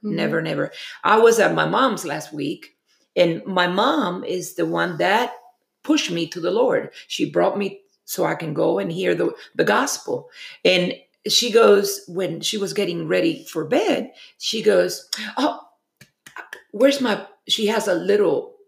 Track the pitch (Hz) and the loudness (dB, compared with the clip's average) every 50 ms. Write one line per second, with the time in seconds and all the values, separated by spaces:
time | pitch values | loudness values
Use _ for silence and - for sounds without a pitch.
0 | - 208 - - - 147 151 160 160 160 151 147 143 - - - - - - - | -8 -6 -4 -2 -2 -2 -2 -2 -4 -4 -4 -4 -4 -6 -8 -14 -18 -18 -12 -4
1 | - - 208 220 226 233 226 226 196 160 160 160 156 156 180 220 262 262 214 - | 0 2 4 6 8 8 8 8 4 4 4 2 0 0 2 2 2 2 0 -2
2 | - 160 143 156 147 - - 147 143 143 185 226 - - _ _ _ _ _ _ | -6 -6 -6 -6 -8 -10 -8 -6 -6 -6 -6 -8 -14 -20 _ _ _ _ _ _
3 | _ _ - - 175 170 165 160 - - 190 180 175 175 180 190 220 269 320 311 | _ _ 0 2 2 2 2 -4 -6 -4 0 0 0 0 2 2 2 2 2 0
4 | 233 180 175 190 - - 185 180 165 - - - 165 165 170 170 170 180 175 151 | 0 -2 -4 -6 -6 -6 -6 -6 -8 -8 -6 -4 -4 -2 0 -2 -2 -2 -2 0
5 | 175 180 196 226 247 - - - - - _ _ _ _ _ _ - - 311 294 | 0 2 2 2 0 -2 -6 -12 -20 -20 _ _ _ _ _ _ -2 0 0 0
6 | - - 175 170 170 160 - 175 165 175 185 220 262 254 185 - - - - - | 0 -2 -2 -4 -4 -6 -6 -4 -4 -2 2 2 2 2 2 0 -2 -4 -12 -18
7 | - - - - - 147 147 170 175 196 190 202 202 190 - - _ _ _ _ | -14 -10 -6 -4 -4 -2 0 2 2 2 0 -2 -4 -6 -6 -10 _ _ _ _
8 | _ - - - - 156 165 - 165 156 147 147 165 165 175 196 202 180 165 175 | _ -10 -4 -2 -2 -2 -2 -4 -6 -6 -4 -2 0 0 0 -2 -2 -4 -6 -4
9 | 185 180 175 170 - 165 - - - - _ - - - 208 - 262 277 - - | -2 -2 0 0 -2 -4 -4 -8 -16 -10 _ -2 0 2 2 0 0 -2 -4 -8
10 | - - - - - - - - - - - - - 180 185 185 175 185 - - | -6 -6 -8 -8 -8 -12 -20 -20 -20 -20 -8 0 2 2 2 2 2 -2 -4 -8
11 | _ _ _ _ - 208 214 - 220 240 202 226 226 208 202 196 196 - - - | _ _ _ _ -6 -2 0 0 0 4 4 6 6 8 6 6 4 0 -4 -6
12 | - - 175 175 190 175 170 - - - - 214 196 180 196 208 202 175 175 170 | -10 -10 -6 -6 -4 -4 -4 -6 -6 -4 -4 -4 -4 -4 -4 -4 -4 -4 -4 -4
13 | 165 156 180 180 180 165 160 - - - - 160 156 143 208 311 427 403 277 - | -4 -2 0 0 2 0 -2 -4 -8 -10 -8 -6 -4 0 0 0 2 2 0 -2
14 | 220 262 - - - - _ - - - - 226 - 214 202 180 175 180 175 - | -4 -8 -12 -20 -20 -20 _ -10 -8 -6 -4 -2 2 2 4 4 2 2 -2 -8
15 | - - - - 214 214 - - 262 311 - - - _ _ _ _ _ _ _ | -10 -10 -10 -10 -10 -8 -4 -2 -2 -2 -2 -4 -12 _ _ _ _ _ _ _
16 | - _ _ _ - - - - - - - - _ _ - 208 247 277 277 277 | -20 _ _ _ -20 -20 -20 -18 -18 -18 -18 -20 _ _ 0 4 4 4 4 4
17 | 262 240 202 175 - - - _ _ - - - 226 202 220 220 202 202 185 165 | 0 -2 -2 -4 -6 -12 -20 _ _ -4 -2 0 0 0 0 0 0 0 -2 0
18 | 170 185 196 208 202 170 147 120 - - - _ _ | 2 2 2 4 4 4 2 0 -2 -6 -12 _ _